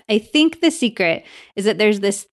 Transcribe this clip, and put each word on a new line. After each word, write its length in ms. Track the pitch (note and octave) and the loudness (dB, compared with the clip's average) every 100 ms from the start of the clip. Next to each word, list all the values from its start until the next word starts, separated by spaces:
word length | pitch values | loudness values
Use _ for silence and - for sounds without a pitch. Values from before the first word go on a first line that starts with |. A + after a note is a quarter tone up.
| - | -2
I 100 | G#3 | -2
think 420 | - D4+ D#4+ D#4+ | 0 0 0 0
the 100 | E4 | -2
secret 540 | E4 A#3+ A3+ F3 - - - - | 0 -2 0 -2 -2 -8 -20 -14
is 100 | - | -4
that 140 | G3+ F#3+ | -2 2
there's 220 | G#3+ G#3 | 2 2
this 260 | G3 G3 - | -2 -4 -10